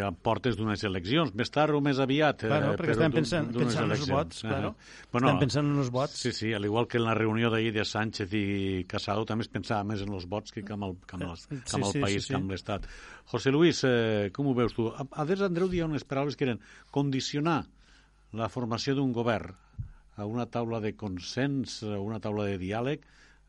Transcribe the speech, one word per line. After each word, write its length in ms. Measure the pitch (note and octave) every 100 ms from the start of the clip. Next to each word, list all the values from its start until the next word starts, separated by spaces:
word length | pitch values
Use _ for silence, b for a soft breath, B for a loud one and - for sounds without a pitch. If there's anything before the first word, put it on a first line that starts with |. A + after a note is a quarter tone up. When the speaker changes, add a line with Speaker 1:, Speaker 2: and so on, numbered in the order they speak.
Speaker 1:
a 60 | G2+
portes 420 | E2+ A2+ A2 C3 G2+
d'unes 260 | A2 G2+
eleccions, 480 | G#2+ F#2+ F2+ D3 D3
més 160 | G2+ A#2+
tard 220 | C#3+ D3+
o 80 | D3
més 160 | C#3+ C3
aviat, 460 | C3 C#3+ D3+ -
eh, 40 | A2+
Speaker 2:
Bueno, 220 | D3 -
perquè 160 | G2+ -
Speaker 1:
però 20 |
Speaker 2:
estan 160 | - D#3+
Speaker 1:
d'un-, 60 | E3
Speaker 2:
pensant, 260 | D3+ E3 A#2+
Speaker 1:
d'unes 160 | A#2 A#2+
Speaker 2:
pensant 140 | - G#2+
en 40 |
els 100 | G#2
Speaker 1:
eleccions. 160 | - F#2+
Speaker 2:
vots, 260 | D#3 -
Speaker 1:
Ahà. 60 | A2+
Speaker 2:
claro. 220 | C3+ E3+ A3 B B B
Speaker 1:
Bueno, 180 | A#2+ B2+
Speaker 2:
Estan 100 | F2+
pensant 300 | C3+ C#3 D3
en 60 | C#3+
els 120 | B2+
vots. 220 | B2 C#3+ -
Speaker 1:
sí, 120 | B2 G#2+
sí, 160 | A2
al 120 | A2 G#2
igual 180 | A2 A#2+
que 100 | A#2
en 60 |
la 100 | A2+
reunió 340 | G#2+ A2 A2 A#2
d'ahir 240 | A2 A2+
de 140 | G#2+ G2+
Sánchez 480 | G#2+ A2 - G2
i 500 | G#2+ G2+ G2+ F#2+ F#2 F2+
Casado, 380 | G2+ - G2+
també 160 | A2 A2
es 80 | A2
pensava 340 | G#2+ F#2 A2
més 200 | G2+ G#2+
en 100 | G2
els 160 | G2 F2
vots 240 | G#2 -
que 80 | -
amb 240 | G2+ G#2 G2
el, 80 | F2+ -
que 100 | F2+
amb 80 | F2+
les, 160 | E2+ -
Speaker 2:
Eh, 80 | C#3
Speaker 1:
que 120 | - G#2
amb 40 |
Speaker 2:
sí, 40 | G2+
Speaker 1:
el 40 |
Speaker 2:
sí, 60 | C#3
Speaker 1:
país, 180 | G2+ G2+
Speaker 2:
sí, 0 |
sí. 140 | -
Speaker 1:
que 20 | G2
amb 80 | F#2+
l'Estat. 340 | F#2 - G2+ - B B B B
José 180 | A#2 C3+
Luis, 300 | C#3+ E3+ - C3
eh, 400 | A#2+ A2+ G#2+ G2+
com 160 | - C#3+
ho 80 |
veus 200 | B2 A2+
tu? 140 | - A2+
A, 160 | A2 C3+
a 120 | -
Andreu 440 | D3+ G3 G3 E3+ F#3
dia 140 | F3+ D#3+
unes 180 | D3
paraules 320 | - C3+ C#3+ B2
que 80 |
eren 160 | C3+ G#2+ B B B
condicionar 720 | C#3 C#3+ C3 - D3 D#3+ D3 E2+ - b b b b _
la 180 | G#2+ A2
formació 440 | C3 A#2+ A2+ C#3
d'un 160 | C3+ C3+
govern 460 | A#2 A#2 G#2 E2 F#2 B B B B B -
a 100 | G#2
una 180 | A#2+ A#2
taula 300 | A#2+ A#2 A2+
de 120 | G#2+ G2+
consens, 840 | G#2+ F2+ F2+ - C#3 C#3 G#2+ -
a 140 | G#2+ G#2
una 200 | G2 A2
taula 240 | A2 G#2
de 140 | G#2 G2
diàleg, 420 | F#2 G#2+ B2 D#3+ - b b b